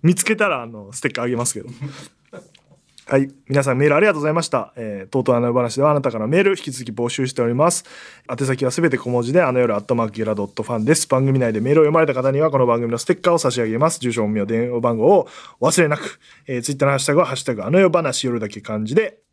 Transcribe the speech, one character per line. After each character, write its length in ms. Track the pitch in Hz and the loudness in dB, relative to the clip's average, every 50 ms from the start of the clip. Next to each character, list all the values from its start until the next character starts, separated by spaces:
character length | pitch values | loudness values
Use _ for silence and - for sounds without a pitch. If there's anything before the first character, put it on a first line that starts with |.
見 120 | - 165 180 | 4 2 2
つ 100 | - - | 2 0
け 120 | 226 220 | -2 0
た 140 | 214 214 196 | 0 0 -2
ら、 120 | 156 127 | -2 -4
あ 40 | 117 | -6
の、 260 | 117 113 107 101 98 | -12 -14 -16 -18 -16
ス 80 | 120 - | -14 -4
テ 80 | - 139 | -4 -4
ッ 40 | 131 | -2
カ 80 | - | -2
ー 40 | 120 | -2
あ 20 | 123 | -2
げ 80 | 123 | -2
ま 80 | 117 120 | -2 -2
す 80 | - - | -4 -6
け 80 | 107 | -8
ど。 80 | - 127 131 - 139 143 - - - - _ _ _ _ - - - _ _ _ _ _ _ _ _ _ _ - _ | -12 -14 -14 -14 -14 -14 -14 -16 -20 -20 _ _ _ _ -20 -20 -20 _ _ _ _ _ _ _ _ _ _ -20 _
は 120 | - 131 | 0 0
い。 120 | 139 139 135 - _ _ - | 0 0 0 -8 _ _ -2
皆 140 | 135 143 131 | -2 0 0
さ 100 | 139 127 | 0 0
ん 40 | |
メ 100 | 127 143 | 2 2
ー 20 | 151 | 4
ル 60 | 143 | 4
あ 40 | 156 | 4
り 60 | 202 | 4
が 80 | 214 175 | 2 2
と 60 | 151 | 0
う 20 | |
ご 20 | 143 | -2
ざ 60 | 151 | -2
い 40 | 156 | -2
ま 80 | 170 | -2
し 60 | 156 | -2
た。 240 | - - 123 104 - _ | -2 -2 -2 -4 -6 _
え 260 | 123 113 107 101 98 95 | -12 -10 -10 -10 -10 -12
ー、 40 | - | -4
と 80 | - 131 | -2 -2
う 40 | 113 | 2
と 80 | 131 123 | 2 2
う 20 | |
あ 40 | 120 | 2
の 60 | 120 | 2
夜 60 | 120 120 | 2 0
話 220 | 127 123 117 113 | 0 0 0 -2
で 60 | 131 | 0
は 100 | 139 151 | 2 2
あ 20 | 151 | 2
な 80 | 143 | 2
た 80 | 131 131 | 0 -2
か 100 | 113 110 | -2 -2
ら 60 | 107 | -2
メ 140 | 113 151 185 | 0 2 2
ー 40 | 196 | 4
ル 80 | 196 | 2
引 40 | 196 180 - | 0 0 -6
き 80 | - | -10
続 140 | 127 127 123 | -10 -10 -10
き 60 | 120 107 | -8 -4
募 160 | 113 120 117 | -4 -4 -4
集 180 | - - 131 | -2 -4 -4
し 60 | 127 - | -4 -2
て 80 | - | -2
お 60 | 120 117 | -2 0
り 40 | 120 | 2
ま 160 | 127 151 175 | 2 2 2
す。 140 | 170 - - - - - - - - - _ - | 2 -2 -8 -12 -20 -20 -20 -20 -20 -20 _ -12
宛 180 | 127 120 139 | -6 -4 -2
先 160 | 131 131 131 139 | -2 -2 0 -2
は 80 | 127 | -2
す 100 | - - | 0 0
べ 80 | 170 160 | 0 2
て 80 | 131 | 0
小 120 | 117 - 123 | 0 -2 -2
文 140 | 123 123 117 | -2 -2 -2
字 100 | 120 143 | 2 2
で、 80 | 180 | 2
あ 100 | 175 135 | 2 4
の 80 | 127 127 | 2 2
夜 160 | 123 117 104 | 2 2 0
ア 40 | 104 | -2
ッ 20 | |
ト 120 | 104 - 127 | -2 -2 -2
マ 120 | 117 117 | 0 0
ー 20 | |
ク 60 | 107 101 | -4 -4
ゲ 120 | 110 110 | -6 -4
ラ 100 | 110 107 | -4 -2
ド 100 | 101 101 | -4 -4
ッ 20 | |
ト 160 | 101 _ - 107 | -6 _ -10 -6
フ 80 | - | -4
ァ 60 | 120 | -4
ン 80 | 113 107 | -2 2
で 100 | 127 160 | 2 2
す。 100 | 151 - _ | 2 2 _
番 160 | 135 131 135 | 0 2 2
組 120 | 135 135 | 2 2
内 140 | 131 123 117 | 2 0 0
で 80 | 110 107 | 0 -2
メ 140 | 113 131 147 | 0 2 4
ー 20 | |
ル 60 | 156 | 4
を 20 | 156 | 4
読 80 | 147 | 4
ま 80 | 151 165 | 4 2
れ 80 | 160 | 2
た 60 | 147 131 | 2 0
方 180 | 131 127 135 | 0 0 0
に 80 | 135 143 | 0 2
は 100 | 156 160 | 2 2
こ 100 | 147 135 | 4 4
の 60 | 127 | 4
番 140 | 120 117 117 | 4 2 0
組 140 | 120 117 117 | 0 -2 -4
の 40 | |
ス 60 | 117 - | -4 0
テ 120 | - 180 | -2 -2
ッ 60 | 185 | 2
カ 100 | - 180 | 2 2
ー 20 | 170 | 2
を 40 | |
差 140 | 160 - 135 | 2 0 0
し 100 | 110 123 | 0 0
上 80 | 117 110 | -2 -2
げ 80 | 110 | 0
ま 140 | 120 151 165 | 0 0 0
す。 80 | 160 - | 0 -2
住 140 | 127 123 110 | -4 -2 -2
所、 80 | 117 | 0
本 100 | 107 104 | -2 0
名、 140 | 107 107 101 | 0 -2 -2
電 260 | 101 113 113 120 123 | -2 -2 -2 -2 -2
話 80 | 123 120 | -4 -2
番 180 | 117 120 117 | -2 0 0
号 100 | 110 113 | 2 4
を 200 | 156 202 185 - - - - - - - _ | 4 4 4 2 -2 -12 -20 -20 -20 -8 _
忘 220 | 120 160 165 180 | 0 2 2 2
れ 80 | 165 147 | 2 2
な 80 | 147 | 0
く。 200 | - - - - _ _ - - _ _ | -4 -6 -14 -16 _ _ -20 -20 _ _
え 120 | - 131 123 | -6 -6 -6
ー、 20 | |
Twitter 240 | 117 - 143 135 139 | -4 -6 -2 0 2
の 80 | 139 139 | 2 2
ハ 20 | |
ッ 40 | 135 | 0
シ 40 | - | 0
ュ 40 | |
タ 60 | - 143 | 2 2
グ 60 | 165 | 2
は、 60 | 175 | 2
ハ 80 | 131 135 | 2 -2
ッ 20 | |
シ 80 | - - | -6 -4
ュ 20 | |
タ 80 | - 123 | -6 -6
グ 100 | 104 92 | -4 -2
あ 40 | 104 | 2
の 80 | 156 | 4
夜 140 | 185 196 180 | 4 4 4
話、 340 | 156 175 165 139 127 - - | 4 2 0 0 -4 -2 -4
夜 140 | 127 120 117 | -2 -4 -4
だ 80 | 107 | -6
け 140 | 101 - 104 | -8 -10 -12
漢 240 | - - 110 107 107 | -10 -8 -6 -6 -4
字 100 | 107 135 | 0 0
で 240 | 208 220 190 - _ _ _ | 0 0 0 -8 _ _ _